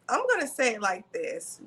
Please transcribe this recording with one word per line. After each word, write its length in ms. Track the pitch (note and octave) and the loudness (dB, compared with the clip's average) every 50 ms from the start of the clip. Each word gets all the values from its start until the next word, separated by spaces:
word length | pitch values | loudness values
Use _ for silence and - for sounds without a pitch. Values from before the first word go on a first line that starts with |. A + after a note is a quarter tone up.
| _ | _
I'm 140 | - A#3+ D4+ B4+ B4+ | 0 0 0 4 2
gonna 180 | A#4+ F#4+ D4+ | 2 2 2
say 280 | B3+ - - C4 B3 A3 | -2 0 2 2 2 2
it 80 | G#3+ G#3 | 2 0
like 280 | G3 F#3 F#3 - - - | 0 0 0 -6 -8 -6
this. 500 | B3 - - F3 E3+ - - - - - | -6 -4 -4 -6 -8 -8 -12 -14 -16 -18